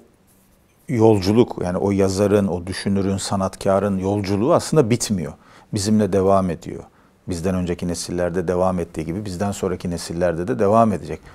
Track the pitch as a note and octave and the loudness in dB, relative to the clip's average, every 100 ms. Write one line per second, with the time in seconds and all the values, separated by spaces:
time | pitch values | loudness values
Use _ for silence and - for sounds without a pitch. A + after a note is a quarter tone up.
0 | _ _ _ _ _ _ _ _ - A#2+ | _ _ _ _ _ _ _ _ -4 4
1 | A2 G#2 F#2 A2+ A2+ - F2+ F#2 G2+ G2 | 6 6 4 4 2 0 -4 -2 0 2
2 | F#2+ F#2+ G2+ G#2 G2 F2 F2 - G#2 G2 | 2 2 2 2 2 -2 -6 -6 -2 -2
3 | F#2+ F#2+ - G2 F#2+ - G2 G2 G2+ F#2+ | 0 -4 -4 -4 -4 -2 0 0 0 -2
4 | F#2+ G#2 F#2+ G2+ C3 D3+ - D#3 A2 A#2+ | 0 -2 0 0 2 2 2 2 2 0
5 | - F#2+ C#2+ - - - _ G#2+ G2+ G#2+ | 0 -4 -4 -10 -20 -20 _ -4 2 2
6 | G2+ G2 F#2+ G2 F#2 D#2 - - - _ | 2 2 4 4 2 -4 -8 -14 -14 _
7 | _ _ - E2+ F#2 F#2 F2 E2+ F2 E2 | _ _ -8 -4 -2 -2 -2 -2 -4 -6
8 | - F2 F2 F2+ E2+ F2+ F#2 F2+ E2+ - | -6 -2 -2 -2 -2 0 0 0 -4 -6
9 | D#2+ F#2 G#2 F2 G2+ - F#2+ F2+ F2+ E2+ | -6 -6 -8 -4 -4 -2 -4 -4 -4 -6
10 | - E2+ F2+ E2 F2+ B2 G2+ A2+ A2+ F2 | -6 -2 0 0 -4 0 4 4 4 0
11 | D#2 D#2 - | -6 -12 -14